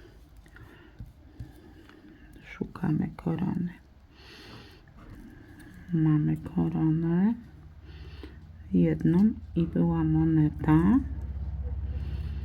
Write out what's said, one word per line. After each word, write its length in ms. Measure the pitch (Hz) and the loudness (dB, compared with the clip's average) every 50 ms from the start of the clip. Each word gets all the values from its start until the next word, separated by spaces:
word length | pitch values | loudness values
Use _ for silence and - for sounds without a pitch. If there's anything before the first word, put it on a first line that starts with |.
| - - - - - - - - - - - - - - - - - - - - - - - - - - - - - - - - - - - - - - - - - - - - - - - - - | -20 -20 -20 -20 -20 -20 -20 -20 -20 -20 -20 -20 -20 -20 -20 -20 -20 -20 -18 -18 -18 -18 -18 -20 -20 -20 -16 -16 -16 -16 -18 -20 -20 -20 -20 -20 -20 -20 -20 -20 -20 -20 -20 -20 -20 -20 -20 -20 -20
Szukamy 640 | - - - - - - - - - 156 - - - - | -12 -10 -10 -10 -10 -8 -4 -2 0 0 0 0 -4 -6
korony. 580 | - - 165 165 - 185 - - 170 175 175 - - - - - - - - - - - - - - - - - - - - - - - - - - - - - - - - - - - - - - - - - - - - 175 | -6 -4 -2 -2 -2 -2 -2 -2 -2 -2 -4 -6 -10 -20 -20 -20 -20 -20 -20 -20 -20 -20 -20 -20 -20 -20 -20 -20 -20 -20 -20 -20 -20 -20 -20 -20 -20 -20 -18 -18 -18 -18 -20 -20 -20 -20 -20 -20 -20 -20 -20 -20 -18 -6 -2 0
Mamy 440 | 160 160 156 151 151 151 156 160 | 4 4 6 4 4 4 2 0
koronę. 960 | 160 - - 165 175 165 165 165 165 160 160 156 165 165 165 170 180 196 220 240 240 240 - - - - - - - - - - - - - - - - - - - - - - - - - 190 | -2 -4 -4 -2 -2 0 0 0 2 2 2 2 2 2 2 2 4 4 2 2 -2 -6 -16 -20 -20 -20 -20 -20 -20 -20 -18 -16 -16 -16 -16 -16 -16 -16 -16 -18 -18 -20 -20 -20 -18 -6 0 2
Jedną 600 | 180 170 165 156 156 165 160 165 180 208 220 262 - - - - | 4 4 4 2 2 2 2 4 6 4 4 2 -2 -8 -4 -2
i 120 | 170 165 | -2 0
była 360 | 165 - 170 170 170 170 165 160 | 0 0 0 2 2 2 2 2
moneta. 960 | 156 156 156 160 160 160 156 151 151 - 156 151 151 156 160 170 190 233 277 - - - - - - - - - - - - - - - - - - - - - - - - - - - - - | 2 2 4 4 4 4 4 4 2 0 0 2 4 4 6 6 6 4 4 2 -2 -6 -8 -8 -8 -8 -8 -8 -6 -6 -6 -6 -6 -6 -6 -6 -6 -6 -6 -6 -6 -6 -6 -6 -6 -6 -6 -6